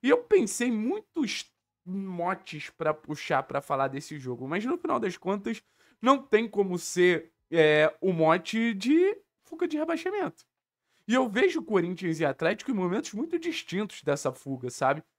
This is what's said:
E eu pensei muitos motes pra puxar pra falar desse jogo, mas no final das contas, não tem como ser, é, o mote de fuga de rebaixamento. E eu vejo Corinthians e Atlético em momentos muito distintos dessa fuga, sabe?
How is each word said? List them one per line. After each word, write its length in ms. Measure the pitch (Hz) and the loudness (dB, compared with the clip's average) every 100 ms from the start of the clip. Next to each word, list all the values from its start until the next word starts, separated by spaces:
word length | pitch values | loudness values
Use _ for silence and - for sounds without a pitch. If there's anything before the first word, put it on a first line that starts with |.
E 60 | 247 | 4
eu 100 | 480 | 2
pensei 540 | - 403 226 - 247 | 4 4 4 0 -2
muitos 800 | 220 226 403 - - 240 - - _ _ _ | 0 -2 -4 -6 -4 -4 -4 -10 _ _ _
motes 840 | - 190 190 180 170 190 - 151 - | -10 -8 -8 -4 -2 -4 -8 -14 -14
pra 240 | _ 156 | _ -2
puxar 480 | 156 - 151 - 143 | -2 -6 -10 -2 -2
pra 180 | 135 135 | 0 -6
falar 280 | - 139 135 | -2 -2 -2
desse 300 | 131 143 151 | -4 -12 -12
jogo, 300 | 127 120 127 | -10 -8 -6
mas 160 | 170 | -4
no 140 | 226 349 | -4 -4
final 200 | - 240 | -2 -2
das 200 | 220 175 | -2 -6
contas, 440 | 180 202 202 220 _ _ _ _ | -4 -4 -4 -8 _ _ _ _
não 180 | 240 277 | 2 2
tem 300 | 277 214 226 | 4 2 2
como 300 | 202 196 180 | 0 0 0
ser, 520 | - 180 180 170 165 _ _ | -4 4 4 4 -2 _ _
é, 440 | 165 156 151 151 - | 4 6 8 4 2
o 100 | 190 | -2
mote 600 | 170 160 170 170 220 233 | 2 4 4 0 -2 0
de 440 | 208 226 311 370 453 _ _ | 0 2 4 4 0 _ _
fuga 240 | _ 320 339 | _ -6 -4
de 80 | 302 | -2
rebaixamento. 680 | 320 330 359 415 370 - _ _ _ _ _ _ - | -2 -2 -4 -4 -6 -8 _ _ _ _ _ _ 0
E 80 | |
eu 140 | 254 254 | 2 2
vejo 340 | 202 381 320 | 2 2 2
Corinthians 560 | - 202 170 180 185 160 | 0 0 0 -2 -4 0
e 60 | |
Atlético 460 | 151 139 160 214 - | -2 0 -2 -2 -4
em 40 | |
momentos 380 | 220 185 196 - | -2 0 -2 -4
muito 260 | 202 320 339 | -8 -4 -4
distintos 640 | 330 320 - 180 208 - | -4 -6 -6 -6 -6 -6
dessa 300 | - 139 139 | -4 -2 -2
fuga, 380 | 127 - 135 123 | -6 -8 -8 -8
sabe? 340 | - 135 147 - | -2 0 0 -6